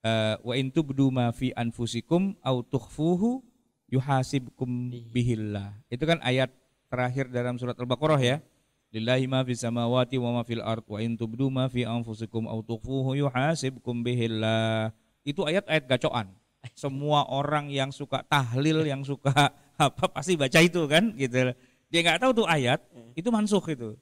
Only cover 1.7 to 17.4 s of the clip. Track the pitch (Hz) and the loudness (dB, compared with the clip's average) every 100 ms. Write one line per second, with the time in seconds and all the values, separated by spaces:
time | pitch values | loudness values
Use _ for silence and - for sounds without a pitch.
1.7 | - 117 117 - 170 196 196 131 127 117 | -4 -4 -4 0 0 0 -4 -2 -2 0
2.7 | 135 - - 156 175 220 254 - _ _ | -4 -4 -2 0 2 2 -2 -8 _ _
3.7 | _ _ 131 131 135 131 139 123 _ 127 | _ _ -2 2 0 0 -2 -4 _ -4
4.7 | 123 123 120 117 117 120 113 107 101 98 | -4 -6 -8 -6 -2 0 0 -2 -6 -8
5.7 | 104 _ 123 156 165 123 127 131 _ _ | -14 _ -4 0 0 2 0 0 _ _
6.7 | _ _ 123 123 127 131 123 123 123 123 | _ _ -4 -2 -2 -4 -2 -4 -4 -6
7.7 | 120 123 123 156 151 123 143 - _ _ | -6 -4 0 2 4 4 0 -4 _ _
8.7 | _ _ 110 113 127 131 131 127 120 117 | _ _ -6 0 2 2 0 0 -2 -2
9.7 | 117 117 127 123 131 120 120 117 117 107 | -2 2 2 2 0 -2 -2 -2 -4 -4
10.7 | 113 110 104 113 113 113 117 135 131 131 | -6 -6 -6 -4 -4 -6 -2 -2 0 -2
11.7 | 120 120 117 113 110 113 113 110 110 107 | 0 -2 -2 -6 -8 -6 -4 -4 -6 -6
12.7 | 113 123 135 131 135 143 127 139 165 131 | -8 -4 -2 -2 0 0 0 0 0 -2
13.7 | 131 - 120 120 123 117 110 110 113 113 | -6 -6 -2 0 0 0 0 2 2 2
14.7 | 113 110 - _ _ - 143 156 180 - | 0 -2 -6 _ _ -8 -4 0 0 2
15.7 | 156 135 127 147 120 98 95 _ _ 131 | 0 2 0 2 -2 -4 -10 _ _ -18
16.7 | - 147 135 147 147 - 135 | -8 -6 -4 2 2 2 0